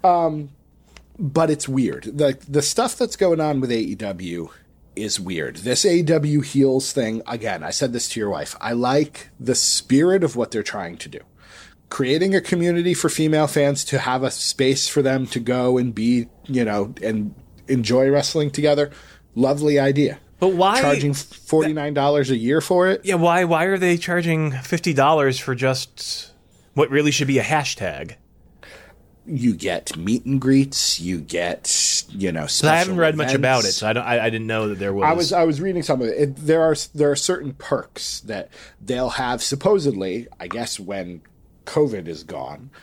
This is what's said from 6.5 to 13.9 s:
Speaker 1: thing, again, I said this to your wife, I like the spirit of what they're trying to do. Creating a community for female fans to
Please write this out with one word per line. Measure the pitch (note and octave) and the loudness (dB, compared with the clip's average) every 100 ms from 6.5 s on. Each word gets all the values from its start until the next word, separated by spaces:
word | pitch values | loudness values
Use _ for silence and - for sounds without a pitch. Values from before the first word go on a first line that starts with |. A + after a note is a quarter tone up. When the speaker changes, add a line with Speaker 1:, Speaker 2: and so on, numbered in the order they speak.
| C#3 C3+ C3 C3 | 2 4 4 0
Speaker 1:
thing, | - A2+ A2+ - | -2 -2 -4 -6
again, | A#2+ A2 F2+ | -6 -6 -6
I | D#2 | -6
said | - C3+ | -4 -2
this | A#2+ - | -2 -6
to | - | -4
your | G#2 | -4
wife, | E2 D2+ - | -4 -6 -8
I | - | -6
like | A#2+ B2 C#3 D3 - - - | -2 2 2 0 -6 -20 -10
the | A#2 B2 | -2 0
spirit | - - - C3+ E3+ G3 | 0 -2 2 4 6 4
of | E3 A#2+ | 2 -2
what | A#2 | -2
they're | A2+ | -2
trying | G#2 G#2+ F2 E2+ | -6 -8 -10 -12
to | - | -16
do. | - - _ - - - _ _ | -16 -20 _ -20 -20 -20 _ _
Creating | - B2+ D#3 F#3+ F#3+ | -4 0 2 4 2
a | |
community | E3 F3+ F3 E3+ F3 | 0 0 2 2 0
for | E3+ D#3+ | 0 0
female | - D#3 D#3 D3 | 0 2 2 2
fans | D3 C#3+ C#3+ | 2 2 0
to | - | -2